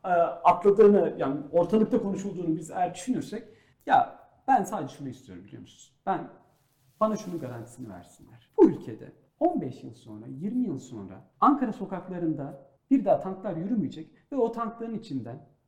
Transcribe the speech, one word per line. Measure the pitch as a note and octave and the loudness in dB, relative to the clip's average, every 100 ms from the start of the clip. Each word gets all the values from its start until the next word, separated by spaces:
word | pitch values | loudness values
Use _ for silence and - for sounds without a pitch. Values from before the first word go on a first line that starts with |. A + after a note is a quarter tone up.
e, | F#3+ F3 D#3+ - | 2 2 2 4
atladığını, | - - G3+ G3+ G#3 G3+ D#3+ - | 4 6 4 8 8 8 4 0
yani | C#3 D3 - | -4 -4 0
ortalıkta | E3+ E3+ G#3+ G#3+ - | 2 2 2 2 0
konuşulduğunu | G3 F#3+ G3+ F3 E3 D#3+ | -2 -6 -6 -6 -2 -4
biz | - | -4
eğer | F#3 F3+ | -4 -4
düşünürsek, | - - B3 - G#3+ - - _ _ - | -4 -4 -4 -4 -12 -14 -20 _ _ 2
ya | A3+ - - - _ - | 2 2 -6 -20 _ 2
ben | B3+ | 2
sadece | F#3+ G3+ C#3 | 2 -6 -10
şunu | - C3+ | -10 -14
istiyorum | A#2+ - F#2 | -14 -18 -20
biliyor | - C3 | -18 -20
musunuz? | - _ - _ - | -20 _ -20 _ -6
Ben, | F3+ - - _ _ _ _ _ _ | -6 -6 -18 _ _ _ _ _ _
bana | A3 G#3+ | -2 -2
şunun | F3+ E3+ | -6 -10
garantisini | B2+ A#2+ A2+ - A2 | -10 -12 -14 -16 -16
versinler. | F2+ - _ - - _ - | -16 -20 _ -20 -20 _ 6
Bu | D#4+ | 6
ülkede | - - A2 - - _ _ | 6 -10 -14 -18 -20 _ _
on | E4 D#4+ | 0 0
beş | C#3 - | -6 -10
yıl | C3 | -18
sonra, | - A#2 G#2+ B2 | -18 -18 -18 -16
yirmi | C3+ G3 B3 A#3+ | -10 -6 -4 -4
yıl | C3+ | -6
sonra | - A2+ F#2+ F#2+ _ _ | -10 -14 -14 -18 _ _
Ankara | A3+ D4 A3+ | 2 2 -2
sokaklarında | - G3 F#3 F3 F3+ E3 C#3+ C#3 - - _ _ | -6 -8 -10 -10 -4 -4 -4 -8 -12 -20 _ _
bir | C4+ | 0
daha | G3 D3 | 4 2
tanklar | F#3+ F#3+ G#3 E3 | 0 -8 -8 -6
yürümeyecek | F#3+ A#3 D3+ D#3 D#3+ _ _ | -4 -2 -2 -6 -18 _ _
ve | C#4 | -2
o | A3+ | -2
tankların | A#3 A3+ - A3+ A3 | -2 -8 -8 -10 -10
içinden | - C3+ A2+ A#2 - _ | -8 -8 -8 -16 -20 _